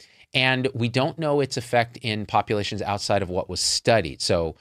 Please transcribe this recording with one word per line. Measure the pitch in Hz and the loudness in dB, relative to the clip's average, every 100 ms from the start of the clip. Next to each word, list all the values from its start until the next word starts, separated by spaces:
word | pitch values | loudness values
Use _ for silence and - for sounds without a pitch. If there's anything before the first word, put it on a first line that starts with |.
| - _ _ | -20 _ _
And | 135 131 131 127 | 0 2 2 0
we | 113 120 | -2 0
don't | 127 151 156 | 0 0 -2
know | 156 143 | 0 0
its | 131 123 | 0 -4
effect | - 120 117 - | 0 0 0 -4
in | 117 107 98 | -4 -4 0
populations | 110 - 104 98 104 | 0 2 0 -2 -4
outside | 95 101 - 101 | -4 -4 0 0
of | 90 | 0
what | 90 - | -2 -4
was | 90 | -4
studied. | - - - 107 76 65 | -2 0 4 4 2 -4
So | - 90 82 - | 0 0 0 -6